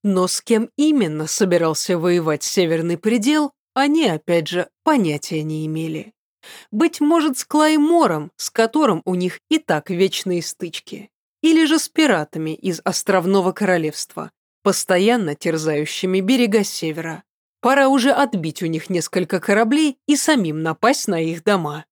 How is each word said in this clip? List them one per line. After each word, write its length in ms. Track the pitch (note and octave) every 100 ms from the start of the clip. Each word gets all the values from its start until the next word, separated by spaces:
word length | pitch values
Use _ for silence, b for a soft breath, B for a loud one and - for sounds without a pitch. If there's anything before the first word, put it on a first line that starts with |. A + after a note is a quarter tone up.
Но 240 | G3+ F#3 F#3
с 120 | -
кем 300 | - A3 A3+ -
именно 500 | D4+ D4 F3 D3+ D#3+
собирался 720 | - F#3+ F3 D#3+ D#3 - F3
воевать 460 | F3 F3 D#3+ D3
Северный 520 | - - E3+ D#3+ E3+ E3+
Предел, 540 | G#3+ A#3+ A3 D4+ C#4+ _ _
они, 320 | - C#4+ D#4 C4+
опять 400 | D#3 - E3+ D3+
же, 220 | F3 - _
понятия 580 | - D4 F3 D3 - D#3+
не 240 | D#3 D#3 D#3
имели. 460 | D#3 D#3+ D#3 A3 _ _ _ B B B
Быть 300 | G#3+ E4 -
может, 380 | D4 E4+ D4+ B3+
с 60 |
Клаймором, 840 | - D4+ D#4 D#4 D4 E4+ C4 D#3 D3+ _
с 140 | -
которым 520 | - A3+ D4+ C#4 E3
у 100 | -
них 260 | F3+ F3+ - _
и 100 | D#4
так 320 | - D#3 -
вечные 520 | F3 F#3+ - F#3+ F3
стычки. 680 | - - E3+ - - - G3+ _ _ _
Или 240 | D#4+ D#4+ D#4
же 120 | D#4
с 100 | -
пиратами 680 | - D4+ F#3 D3+ D#3 D#3
из 260 | D#3+ F#3+ E3
Островного 680 | - - - F#3+ F3 G3 F#3
Королевства, 760 | F#3+ G3+ F3 D#3 - - - D#3 _ _ _
постоянно 720 | G3 F#3 - F3+ G3+ A#3+ F3
терзающими 880 | C#3+ E3+ D#3+ D#3 D3 D3+ - F#3 F#3+
берега 440 | F#3+ C4 A#3+ G#3+
Севера. 600 | G3 - D#3+ D#3 E3 D#3+ _ _ _ _
Пора 280 | A#3+ C#4 C4+
уже 240 | C#4 B3
отбить 500 | - C#4 F#3+ D#3+ -
у 40 | E3
них 240 | D#3+ -
несколько 500 | F3 D#3 F#3 F3 F#3
кораблей 580 | - G#3 A3+ C#4+ D#4 C4 -
и 100 | C#4+
самим 460 | - C#4+ E3+ D#3
напасть 460 | D#3+ D#3+ A3+ C#4+ -
на 120 | E3+
их 220 | E3 E3
дома. 420 | G#3 G3 D3+ D3+ -